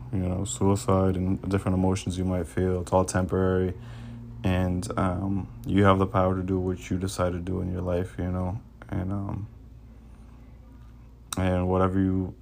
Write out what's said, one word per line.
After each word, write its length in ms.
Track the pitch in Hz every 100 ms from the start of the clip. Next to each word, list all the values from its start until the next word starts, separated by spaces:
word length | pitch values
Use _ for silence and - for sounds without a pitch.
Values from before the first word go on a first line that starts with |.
| -
you 80 | 95
know, 240 | 92 90
suicide 720 | 98 - 98 98 - 95 95 90
and 260 | 92 95 -
different 260 | 98 98 92
emotions 400 | 92 92 - 90
you 80 |
might 220 | 92 92 -
feel, 360 | - 92 90
it's 100 | 87
all 120 | 95
temporary, 720 | 92 92 92 98 92 92 92 87 - - - - - -
and, 420 | 95 92 92 90 92 -
um, 520 | 92 90 98 98 95 - -
you 180 | 95
have 140 | 101 95
the 80 | 95
power 300 | 98 92 92
to 60 |
do 160 | 90 95
what 280 | 92 90 -
you 80 | 92
decide 360 | 95 - 90
to 80 | 87
do 200 | 87 92
in 120 | 87
your 100 | 90
life, 320 | 92 87 92 -
you 120 | 87
know? 300 | 90 90 101 - - -
And, 220 | 95 92
um, 380 | 101 98 - 104 - - - - - - - - - - - - - - - - - - -
and 320 | 92 92 90
whatever 300 | 92 92 95
you 360 | 95 92 92 -